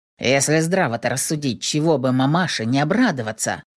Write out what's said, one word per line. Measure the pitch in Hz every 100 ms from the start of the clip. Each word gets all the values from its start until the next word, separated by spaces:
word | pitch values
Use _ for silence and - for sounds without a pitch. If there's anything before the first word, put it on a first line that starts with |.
| _ -
Если | 117 135 131 160
здраво-то | 160 190 147 113 123
рассудить, | 123 - 151 139 98
чего | - 151 160 143
бы | 127
мамаше | 127 135 165 165 - 113
не | 135
обрадоваться, | 151 240 247 135 110 107 113 85 - _